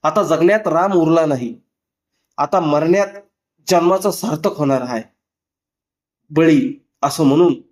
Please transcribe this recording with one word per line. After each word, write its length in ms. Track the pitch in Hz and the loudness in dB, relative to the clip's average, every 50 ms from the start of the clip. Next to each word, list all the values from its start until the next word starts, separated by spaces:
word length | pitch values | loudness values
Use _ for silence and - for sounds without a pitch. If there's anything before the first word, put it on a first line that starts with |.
आता 200 | - 156 156 208 | -2 0 0 0
जगण्यात 460 | 196 147 165 156 165 175 208 214 214 185 | 0 0 0 2 4 2 2 2 0 -2
राम 240 | 156 165 180 202 | -2 0 0 0
उरला 340 | 196 175 160 160 165 165 160 | 0 0 2 2 2 2 2
नाही, 340 | 151 139 123 123 117 - - _ _ _ _ _ _ _ _ _ _ _ _ _ _ _ | 0 -2 -4 -6 -10 -12 -14 _ _ _ _ _ _ _ _ _ _ _ _ _ _ _
आता 240 | - 143 147 - 185 | -6 -4 0 0 -2
मरण्यात 460 | 170 151 147 147 156 165 180 196 196 196 - - _ _ _ _ _ _ _ _ _ | 0 0 0 0 2 2 2 0 0 -4 -6 -18 _ _ _ _ _ _ _ _ _
जन्माचं 440 | - 185 170 165 175 202 - 190 202 | 0 0 2 2 2 0 0 -2 -4
सार्थक 460 | - - - 226 156 156 - 196 - | -4 -4 -6 -6 -6 -4 -4 -6 -4
होणार 240 | - 147 135 135 131 | -2 -2 -2 -2 -2
आहे. 220 | 123 123 123 110 113 _ _ _ _ _ _ _ _ _ _ _ _ _ _ _ _ _ _ _ _ _ _ _ _ _ | -4 -6 -8 -8 -8 _ _ _ _ _ _ _ _ _ _ _ _ _ _ _ _ _ _ _ _ _ _ _ _ _
बळी, 540 | 147 156 165 165 156 135 123 - - - _ _ _ _ | 0 2 4 4 4 2 2 -2 -8 -12 _ _ _ _
असं 220 | - 143 - - 156 | -6 -4 -2 0 2
म्हणून 300 | 139 139 160 180 175 135 - - _ | 2 4 4 2 2 0 -2 -10 _